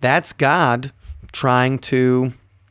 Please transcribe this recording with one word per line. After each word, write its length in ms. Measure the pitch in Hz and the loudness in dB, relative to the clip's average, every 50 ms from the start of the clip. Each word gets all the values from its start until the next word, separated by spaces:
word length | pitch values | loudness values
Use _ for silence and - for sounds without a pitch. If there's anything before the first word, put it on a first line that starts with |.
that's 320 | - 127 139 175 165 - | 0 0 0 0 -2 -4
God 580 | - - 147 135 151 180 165 127 120 123 127 135 - _ - - - - - - | -6 -2 0 0 2 2 2 0 0 -2 -4 -10 -16 _ -20 -20 -18 -18 -18 -14
trying 480 | - - - 135 123 123 127 131 135 131 | -10 -4 0 0 2 2 2 0 0 -4
to 540 | - - 135 127 127 127 127 127 127 127 123 - _ _ _ _ _ _ | -4 -2 0 2 2 2 2 2 0 -2 -6 -10 _ _ _ _ _ _